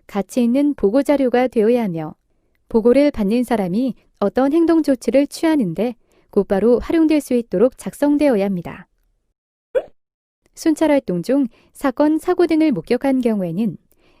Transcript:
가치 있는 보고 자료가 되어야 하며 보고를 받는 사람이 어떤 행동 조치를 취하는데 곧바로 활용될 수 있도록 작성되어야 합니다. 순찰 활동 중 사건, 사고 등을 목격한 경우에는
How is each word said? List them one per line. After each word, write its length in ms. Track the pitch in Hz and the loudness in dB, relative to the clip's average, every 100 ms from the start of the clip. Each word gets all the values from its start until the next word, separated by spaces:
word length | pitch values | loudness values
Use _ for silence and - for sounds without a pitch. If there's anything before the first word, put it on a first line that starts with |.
| - | -8
가치 360 | 202 190 - | -6 -4 -2
있는 320 | 233 254 294 | 0 2 0
보고 280 | 285 196 254 | 0 0 2
자료가 460 | 285 285 254 247 254 | 2 0 2 0 0
되어야 340 | 240 208 247 | 0 0 0
하며 300 | 214 160 156 - _ _ _ _ - | -2 -6 -10 -14 _ _ _ _ -4
보고를 420 | 233 220 254 294 | 0 4 4 2
받는 340 | - 196 240 | 0 0 0
사람이 500 | 240 226 185 196 262 - _ _ | 0 -2 -2 -2 -4 -6 _ _
어떤 340 | 202 247 277 | -4 0 0
행동 300 | 320 330 330 | 2 2 2
조치를 440 | 302 262 - 269 285 | 2 0 0 0 0
취하는데 680 | - 330 311 190 160 240 233 _ _ _ | -2 0 0 0 -2 -6 -6 _ _ _
곧바로 480 | - 165 196 214 233 | -2 0 0 2 2
활용될 440 | - 330 320 302 | 0 0 2 0
수 100 | - | 0
있도록 460 | 247 233 - 247 - | -2 -2 0 0 0
작성되어야 680 | 196 - 285 294 294 214 | -12 -2 0 2 2 2
합니다. 440 | 202 185 147 - - _ _ _ _ _ _ _ _ 523 - - _ _ _ _ _ | 0 -4 -8 -16 -20 _ _ _ _ _ _ _ _ -6 -6 -12 _ _ _ _ _
순찰 360 | - 320 302 311 | -6 -4 0 2
활동 320 | 285 - 180 | 0 0 -4
중 240 | 165 277 254 - _ | -2 -2 -2 -6 _
사건, 460 | - 269 247 302 311 | -6 -4 0 0 0
사고 280 | - 359 339 | 0 0 2
등을 260 | 320 311 | 2 2
목격한 500 | 185 - 240 277 262 | 0 -2 -2 0 0
경우에는 560 | 240 214 180 165 226 - _ _ _ _ | 0 -2 -4 -4 -4 -6 _ _ _ _